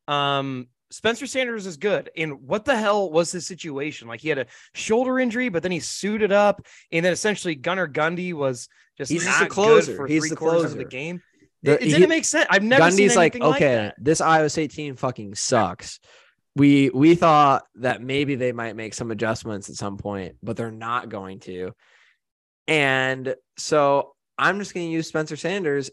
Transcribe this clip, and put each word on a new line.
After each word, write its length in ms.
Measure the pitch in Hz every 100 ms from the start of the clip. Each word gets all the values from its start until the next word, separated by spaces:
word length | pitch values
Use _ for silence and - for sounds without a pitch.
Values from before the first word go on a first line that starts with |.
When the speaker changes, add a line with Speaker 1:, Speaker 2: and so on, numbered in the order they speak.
| -
Speaker 1:
Um, 580 | 143 143 139 135 127 123 _ _
Spencer 320 | - 220 240 277
Sanders 380 | 262 247 226 190
is 100 | 143
good. 340 | 208 156 - 165
And 320 | 156 139 135
what 160 | 208
the 120 | 285 233
hell 360 | 214 208 185
was 180 | 160 170
his 160 | 180 -
situation? 600 | 175 160 135 151 - 117
Like, 120 | 117
he 80 | 151
had 100 | 135
a 80 | 117 - -
shoulder 460 | - - 226 254 254
injury, 280 | 247 233 247
but 140 | 165
then 80 | 180
he 80 | 165
suited 540 | - - 196 214 202
up, 300 | 202 208 202 - - -
and 140 | 165
then 80 | 180
essentially 420 | 160 214 190 180
Gunnar 320 | 143 170 190 165
Gundy 480 | 147 160 175 180
was 320 | 156 135 120 - _ _ -
just 100 | 135
Speaker 2:
He's 100 | 165
just 140 | 127 147
Speaker 1:
not 80 | 170
Speaker 2:
a 20 |
closer. 440 | 190 214 220 143
Speaker 1:
good 40 | 98
for 100 | 135
Speaker 2:
He's 140 | 156
Speaker 1:
three 80 | 156
Speaker 2:
the 40 |
Speaker 1:
quarters 300 | 156 160 170
of 60 | 156
the 40 | 139
Speaker 2:
closer. 100 | 123
Speaker 1:
game. 340 | 127 160 175 _ _ _ _
Speaker 2:
The, 120 | 143
Speaker 1:
It, 80 | 147
it 20 | 233
didn't 100 | 302
Speaker 2:
he, 60 | 349
Speaker 1:
make 160 | 330
sense. 240 | - 311 -
I've 140 | 190
never 260 | 214 269 175
seen 160 | 196 247
Speaker 2:
Gundy's 60 | 190
like, 200 | 160 240
Speaker 1:
anything 120 | 156
like 140 | 185
Speaker 2:
"Okay, 120 | 143 117
Speaker 1:
that. 180 | 87 -
Speaker 2:
this 200 | 123 160
Iowa 280 | 156 160 151
State 220 | 165 147
team 240 | - 147 127
fucking 400 | 131 117 101 104
sucks. 640 | - 120 92 - - - _ _ _ _ _ 135
We, 340 | 143 139 135
we 240 | 131 156
thought 480 | 170 170 151 143 135 - 104
that 260 | 123 104
maybe 320 | 127 139 143
they 160 | 127 123
might 240 | 117 113
make 180 | 107 110
some 180 | - 117
adjustments 580 | 104 113 113 110 101 -
at 60 | 71
some 200 | 101 98
point, 420 | 104 98 87 -
but 140 | 110 117
they're 160 | 117
not 360 | 110 113 120 117
going 300 | 107 95 98
to." 300 | - 92 92 - _ _ _ _ _ _ _ _ -
And 720 | 156 139 131 131 131 127 - _ -
so 580 | - 151 143 139 - _ _ -
I'm 200 | 151 202
just 140 | 196
gonna 140 | 180 165
use 200 | 160 160
Spencer 300 | 156 156 151
Sanders 540 | 170 202 156 143 135